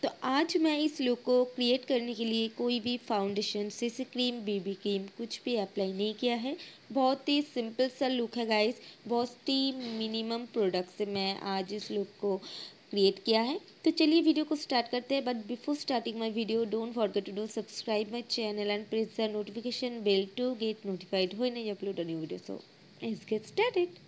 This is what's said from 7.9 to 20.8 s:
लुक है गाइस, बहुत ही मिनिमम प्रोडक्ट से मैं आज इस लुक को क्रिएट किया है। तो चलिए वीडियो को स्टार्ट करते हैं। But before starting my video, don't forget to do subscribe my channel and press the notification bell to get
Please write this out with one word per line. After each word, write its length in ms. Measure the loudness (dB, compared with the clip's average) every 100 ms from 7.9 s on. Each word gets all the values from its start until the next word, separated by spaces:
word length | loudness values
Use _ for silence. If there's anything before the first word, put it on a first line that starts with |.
| 2 0
लुक 300 | 0 -2 -2
है 80 | 2
गाइस, 300 | 4 4 0 -10 -18 -2
बहुत 420 | 0 0 -4 0
ही 220 | 2 2
मिनिमम 760 | -2 -6 -4 -2 -2 -2 -4 -4
प्रोडक्ट 440 | 2 2 2 -4
से 160 | -4 -2
मैं 340 | 0 0 -2
आज 340 | -2 -2 -2
इस 180 | -6 -4
लुक 160 | -4 -4 -4
को 200 | -2 -2 -4 -14 -16 -18 -6
क्रिएट 340 | 4 4 4
किया 180 | 2 2
है। 180 | 4 -2 -8 0 2
तो 60 |
चलिए 300 | 4 6 6
वीडियो 240 | 6 4 2
को 100 | -2
स्टार्ट 320 | 0 0 2
करते 280 | -2 0 0
हैं। 100 | 0
But 100 | -4
before 400 | -4 -6 -2 -4
starting 400 | 0 -2 -2 -4
my 140 | -2 -2
video, 280 | 0 0 2
don't 280 | -2 -2 0
forget 280 | 0 0 -2
to 100 | -6
do 80 | -4
subscribe 680 | -6 -8 -8 -2 -2 0
my 80 | -6 -4 -2
channel 360 | -2 -2 0 -2
and 120 | -2
press 180 | -2 -2 0
the 80 | -2 0
notification 640 | -4 -4 -6 -4 -4 -2 2
bell 180 | 4 2 -2
to 80 | -2 0
get 240 | -2 -4